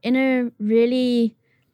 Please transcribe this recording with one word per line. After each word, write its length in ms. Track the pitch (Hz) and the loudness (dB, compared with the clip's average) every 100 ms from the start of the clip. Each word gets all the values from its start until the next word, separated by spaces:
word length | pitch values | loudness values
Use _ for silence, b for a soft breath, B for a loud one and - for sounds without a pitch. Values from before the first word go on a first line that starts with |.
in 140 | 226 254 | -2 0
a 340 | 269 254 240 - | 0 0 -4 -6
really 800 | 208 226 240 254 247 240 226 - _ _ _ | 0 2 2 0 0 0 -2 -4 _ _ _